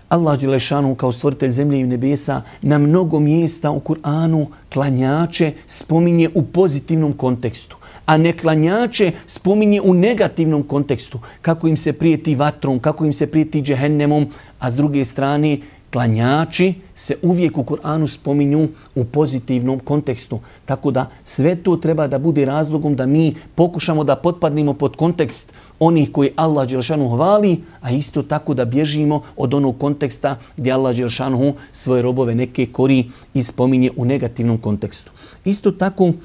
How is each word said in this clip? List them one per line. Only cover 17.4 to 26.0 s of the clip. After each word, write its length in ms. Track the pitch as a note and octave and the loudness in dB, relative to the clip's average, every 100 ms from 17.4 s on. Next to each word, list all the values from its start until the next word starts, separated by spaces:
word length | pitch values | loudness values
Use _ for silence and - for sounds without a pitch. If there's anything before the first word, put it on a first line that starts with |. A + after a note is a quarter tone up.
| E3+ D3+ | 0 -2
u 60 | |
Kur'anu 420 | B2 - D3 D#3 D3+ | -4 -6 -4 -2 -2
spominju 600 | - - C#3+ C#3+ D3 D#3 - - | -4 -2 0 2 2 0 -4 -10
u 100 | - | -6
pozitivnom 760 | A#2 D3 D#3 B2+ - B2+ B2+ C3 | -2 0 0 -2 -2 -2 0 -2
kontekstu. 600 | - D3 D3 A#2 - A2+ - - | -2 -2 -2 -6 -6 -10 -12 -16
Tako 260 | - C3+ C#3+ | -8 -4 -2
da 200 | B2+ A2 - | -2 -4 -8
sve 320 | - - C#3+ F3 | -6 0 0 0
to 200 | F#3 E3 | 0 0
treba 300 | E3 D#3 D3 | 0 0 0
da 120 | C3+ | 0
bude 260 | D#3+ D3 | 0 0
razlogom 520 | C3+ C#3+ D3+ D#3 D3 C3 | 0 0 -2 -2 -2 -2
da 100 | C3 | 2
mi 280 | D3 D#3+ D#3 - | 2 2 -2 -6
pokušamo 500 | - E3+ F3 - D#3 | 0 0 0 -2 0
da 120 | D3 C3+ | 0 0
potpadnemo 560 | F3 F3 E3 D3 D3 | 0 0 0 0 0
pod 240 | C#3 C#3 - | 0 -2 0
kontekst 560 | E3 E3+ C3+ - - - - - | 0 0 -2 -2 -6 -12 -14 0
onih 340 | E3 E3 | 2 4